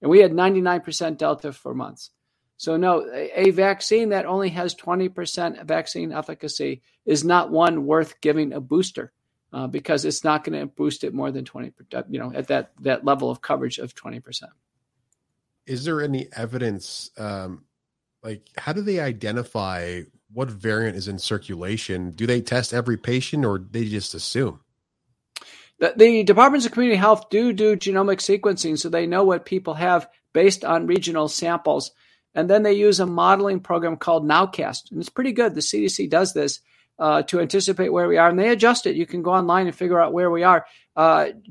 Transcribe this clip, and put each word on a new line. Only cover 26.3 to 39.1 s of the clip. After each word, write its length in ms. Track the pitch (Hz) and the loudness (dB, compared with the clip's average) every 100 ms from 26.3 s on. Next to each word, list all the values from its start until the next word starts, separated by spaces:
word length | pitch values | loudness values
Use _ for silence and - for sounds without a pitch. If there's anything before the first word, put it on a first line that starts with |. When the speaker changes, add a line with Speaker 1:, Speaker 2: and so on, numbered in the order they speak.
| 196 269 285 233 | 8 6 6 0
Speaker 1:
of 60 | |
Community 260 | 233 247 196 | 0 2 4
Health 320 | 208 214 - | 6 4 2
do 220 | 208 247 | 0 0
do 240 | 196 214 208 | 2 2 2
genomic 440 | 196 190 196 190 | 0 0 2 0
sequencing, 600 | - 202 202 185 160 151 | 0 0 0 0 -2 -4
so 80 | 170 | -2
they 200 | 170 170 | -2 0
know 180 | 180 196 | 2 2
what 200 | 175 - | 2 -2
people 280 | 190 175 | -6 -4
have 340 | 151 175 175 - _ _ | -2 2 2 0 _ _
based 320 | 160 190 190 | 4 4 4
on 240 | 143 165 170 | 0 0 0
regional 400 | 185 175 165 151 | -2 0 -2 -4
samples. 640 | - 170 175 156 147 - _ _ _ _ - | -4 -4 -2 0 -2 -4 _ _ _ _ -4
And 120 | 175 | 4
then 140 | 208 | 4
they 100 | 208 | 4
use 260 | 202 208 190 | 4 4 4
a 60 | 180 | 0
modeling 560 | 170 175 196 202 185 | 2 4 4 2 -2
program 340 | - 170 165 160 | -2 -2 -2 -4
called 300 | - 165 151 | 0 0 4
Nowcast. 640 | 160 190 - - - - | 2 2 -2 -6 -8 -10
And 80 | 160 | -12
it's 100 | 175 | -8
pretty 220 | - 262 | -4 -2
good. 240 | 226 226 151 | 0 0 -2
The 60 | |
C 200 | - 208 | -4 -2
D 80 | 196 | -2
C 180 | - 170 | -2 0
does 260 | 160 185 | 2 2
this, 260 | 156 143 - _ _ _ - | 0 -2 -4 _ _ _ -2
uh, 240 | 156 151 | 2 2
to 160 | 151 175 | 2 -2
anticipate 540 | 160 196 190 185 185 | 0 0 0 0 0
where 160 | 175 175 | 0 2
we 80 | 165 | 6
are. 100 | 170 | 4
And 100 | 180 | 4
they 120 | 220 | 2
adjust 360 | 226 226 247 185 | 4 4 2 0
it. 120 | 151 | -2
You 80 | |
can 180 | 170 | -4